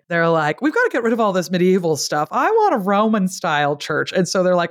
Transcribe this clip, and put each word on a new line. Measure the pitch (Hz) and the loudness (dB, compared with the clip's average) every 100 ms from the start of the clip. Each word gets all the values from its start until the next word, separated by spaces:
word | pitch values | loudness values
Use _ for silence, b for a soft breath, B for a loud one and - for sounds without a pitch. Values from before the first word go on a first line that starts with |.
| - | -4
They're | 170 165 | 0 2
like, | 160 151 156 | 2 0 -2
"We've | 285 | -2
gotta | 453 494 | 0 0
get | 285 | 0
rid | 226 | 0
of | 233 | 0
all | 214 | 0
this | 185 160 | 0 -2
medieval | 180 180 190 170 143 | 0 2 2 2 -2
stuff. | - 151 156 | -2 -2 -2
I | 214 320 | -2 0
want | 440 427 | 2 2
a | 269 | 0
Roman-style | 185 202 220 220 185 - 175 147 143 147 | 0 0 2 2 -2 -4 -2 0 0 -2
church." | - 147 139 | -4 -4 -2
And | 185 175 | -2 0
so | 196 | 0
they're | 180 180 | 2 0
like, | 175 | -2